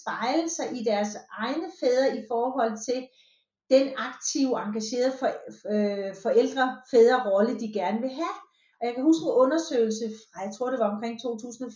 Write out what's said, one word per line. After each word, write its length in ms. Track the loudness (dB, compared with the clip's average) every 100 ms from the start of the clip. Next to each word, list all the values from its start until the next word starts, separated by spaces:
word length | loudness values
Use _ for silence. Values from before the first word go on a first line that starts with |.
spejle 480 | -8 -4 -2 0 -2
sig 180 | -4 -6 -4
i 60 | -2
deres 320 | 0 -2 -6 -14 -8
egne 300 | -6 -4 -6 -2
fædre 380 | 2 4 2 0
i 40 | -4
forhold 480 | -2 0 0 -2 -2 -4
til 200 | -6 -6 _ _ _ _ _ _ 4
den 100 | 4 -2 -8
aktive, 420 | -6 -6 0 0 0 -2
engagerede 480 | -6 -4 0 0 0
for-, 180 | -2 -4 -10 -14 -4 0
øh, 380 | 0 -2 -6 -6 2
forældre-fædrerolle, 1400 | 4 4 2 -2 -2 2 6 8 6 2 2 2 0
de 60 | -6 -4
gerne 200 | -2 -2
vil 140 | -4 -4
have. 160 | -6 -6 -14 _ _ _
Og 40 | -6
jeg 80 | 0
kan 140 | 4
huske 140 | 4 4
en 140 | 4 4
undersøgelse 600 | 4 0 0 0 0 -6 -8
fra, 200 | -14 -10 -10
jeg 60 | -6
tror, 160 | -4
det 100 | 0
var 120 | 0 -2
omkring 220 | -6 -6
to 80 | -8 -8
tusind 240 | -10 -12
og 40 | -12